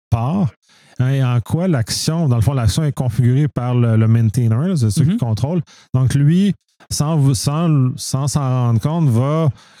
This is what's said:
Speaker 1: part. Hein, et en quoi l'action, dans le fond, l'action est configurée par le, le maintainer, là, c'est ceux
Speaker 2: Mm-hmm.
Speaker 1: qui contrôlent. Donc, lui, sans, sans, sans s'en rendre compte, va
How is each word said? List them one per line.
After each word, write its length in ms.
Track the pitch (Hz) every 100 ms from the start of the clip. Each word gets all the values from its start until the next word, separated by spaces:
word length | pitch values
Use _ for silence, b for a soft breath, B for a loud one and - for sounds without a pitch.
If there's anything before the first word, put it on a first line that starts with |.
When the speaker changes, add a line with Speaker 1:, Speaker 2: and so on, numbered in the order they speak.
| -
Speaker 1:
part. 420 | 117 123 190 151 - b b b b
Hein, 100 | 127
et 120 | 135
en 160 | 127 120
quoi 300 | - 160 185
l'action, 580 | 139 104 - - 165 151
dans 80 | 120
le 60 |
fond, 100 | 110
l'action 320 | 135 113 -
est 80 | 151
configurée 560 | - 127 - 123 127 151
par 280 | - 123 123
le, 200 | 117 110
le 120 | 113
maintainer, 580 | 117 113 120 117 110 180
là, 80 | 165
c'est 140 | 110
ceux 160 | - 135
Speaker 2:
Mm-hmm. 60 |
Speaker 1:
qui 60 | 226
contrôlent. 420 | 117 104 135 175 - B B
Donc, 200 | 127 131 139
lui, 380 | 143 175 202 - _ b b
sans, 420 | - 147 160 135
sans, 580 | 123 143 151 170 147 127 127
sans 320 | - 135 139
s'en 140 | 151
rendre 400 | 135 127 120 113
compte, 260 | 147 170 151
va 420 | 113 135 156 156 - B B